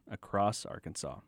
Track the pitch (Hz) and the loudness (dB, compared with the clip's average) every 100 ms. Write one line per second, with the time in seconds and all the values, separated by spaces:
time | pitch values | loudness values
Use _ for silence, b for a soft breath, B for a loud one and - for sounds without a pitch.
0 | - 92 - 101 101 - - - - - | -10 -10 0 4 4 4 -4 -8 -8 -6
1 | 69 - | -6 -8